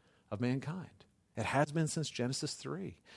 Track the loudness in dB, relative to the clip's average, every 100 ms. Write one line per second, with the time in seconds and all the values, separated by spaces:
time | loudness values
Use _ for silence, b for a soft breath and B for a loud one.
0 | _ _ -8 0 2 2 -2 -6 -8 -14
1 | -20 _ _ -4 2 4 4 4 2 0
2 | -2 0 0 0 -2 -4 -6 -6 -6 -10
3 | -18